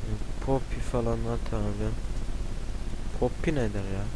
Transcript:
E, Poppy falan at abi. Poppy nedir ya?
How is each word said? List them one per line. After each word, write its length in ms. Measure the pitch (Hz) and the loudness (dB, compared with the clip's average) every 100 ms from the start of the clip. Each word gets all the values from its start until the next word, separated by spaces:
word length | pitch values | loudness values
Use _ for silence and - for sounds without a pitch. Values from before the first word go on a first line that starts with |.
E, 80 | 107 107 - - - | -2 -2 -2 -2 2
Poppy 340 | 135 - - 117 | 2 2 -2 0
falan 260 | 127 117 117 | 2 2 2
at 360 | 113 117 - | 0 0 0
abi. 360 | 110 104 104 110 113 - - - - - - - - - - - - | 0 0 0 0 0 0 -2 0 0 -2 -2 -2 -2 -2 -2 -2 2
Poppy 320 | 123 - - | 0 2 0
nedir 320 | 151 113 101 98 | 2 2 0 0
ya? 120 | 98 107 | 0 -2